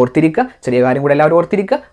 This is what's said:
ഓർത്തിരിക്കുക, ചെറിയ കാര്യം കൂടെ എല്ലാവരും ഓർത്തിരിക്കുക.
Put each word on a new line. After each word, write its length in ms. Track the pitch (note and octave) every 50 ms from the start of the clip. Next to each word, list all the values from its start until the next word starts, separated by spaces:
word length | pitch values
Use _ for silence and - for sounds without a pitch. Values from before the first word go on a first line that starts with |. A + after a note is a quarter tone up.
ഓർത്തിരിക്കുക, 420 | B2+ B2 - D#3+ D#3 D#3+ D#3+ - F3 D#3+ - _ -
ചെറിയ 140 | - B2+ B2 B2
കാര്യം 180 | B2+ B2+ C#3 C#3
കൂടെ 100 | C#3+ C#3+
എല്ലാവരും 220 | C#3+ D3+ D#3 E3 E3+
ഓർത്തിരിക്കുക. 380 | E3+ E3+ - G3+ G3+ G3 C4 D#4 - -